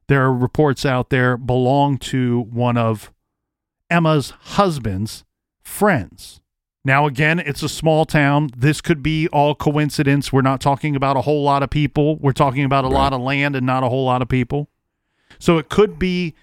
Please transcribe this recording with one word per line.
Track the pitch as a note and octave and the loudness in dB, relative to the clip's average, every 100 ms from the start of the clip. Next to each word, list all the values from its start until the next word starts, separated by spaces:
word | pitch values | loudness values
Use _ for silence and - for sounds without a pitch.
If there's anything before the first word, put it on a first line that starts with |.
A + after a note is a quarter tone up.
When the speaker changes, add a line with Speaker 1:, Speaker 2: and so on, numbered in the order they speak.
| - | 0
Speaker 1:
there | C#3 | 2
are | C3 | 2
reports | B2 B2+ - D3 B2+ | 2 0 2 2 2
out | C#3+ B2+ A#2+ | 0 -2 0
there, | C3 B2 B2 | 2 2 0
belong | B2+ B2+ B2+ C#3 C#3+ C3 | -2 0 2 2 2 -2
to | - C3 B2 A#2+ A#2 | -4 -2 0 -2 -2
one | A#2+ B2 A#2+ | -2 0 0
of | A2+ G#2+ - _ _ _ _ _ _ _ - | 0 -2 -8 _ _ _ _ _ _ _ -2
Emma's | E3+ D#3+ D#3 - - | 0 2 0 -2 -10
husband's | - - G3 D3 A2 F#2+ A2 - _ _ _ _ | -4 0 0 -2 -6 -6 -8 -10 _ _ _ _
friends. | - - G#3 C#3+ E2 - - - _ _ _ _ C3 | -16 0 0 0 -4 -14 -20 -20 _ _ _ _ 0
Now, | C#3 D3 | 2 0
again, | B2+ D#3 E3+ | 0 0 0
it's | D3 C3+ | -4 -6
a | D3+ | -8
small | - D#3+ D#3 | -4 0 0
town. | D#3+ D#3 C#3+ C#3+ D3+ | 2 2 2 2 0
This | A#2+ C#3+ D3 | 0 0 0
could | - D#3 | -2 -2
be | D3 D#3 D#3+ | -2 -2 0
all | D3 D3 | 0 0
coincidence. | D3 - D3 D3 - C#3 C#3+ - | 0 0 0 0 0 2 0 2
We're | C#3 | 2
not | C3 C3 | 2 0
talking | C#3+ C#3 D3+ | -2 -2 -2
about | C#3 C#3 C3+ | -2 -2 0
a | |
whole | C#3 D3+ | 0 0
lot | C#3+ C#3 | 0 0
of | C#3 | 0
people. | D3+ C#3+ D3+ D3 D#3 | -2 0 0 0 0
We're | C#3 | 0
talking | - C#3+ B2+ | 2 0 0
about | C3+ C#3 | 0 0
a | C3 | 2
Speaker 2:
Right. | |
Speaker 1:
lot | C3+ C#3 | 0 0
of | C3 | -2
land | B2+ C#3 C#3+ C3+ | -2 -2 -2 -2
and | |
not | B2+ C3 | 0 0
a | B2+ | 0
whole | C3 | 0
lot | B2+ B2 | 0 0
of | B2 | 0
people. | B2+ A#2+ D3 D3 _ _ _ _ _ _ - | -2 -2 -4 -6 _ _ _ _ _ _ -2
So | - - | 2 2
it | - | 2
could | G3 G#3+ D#3+ | 2 2 2
be | F#3 F3+ E3+ - | -2 -2 -4 -8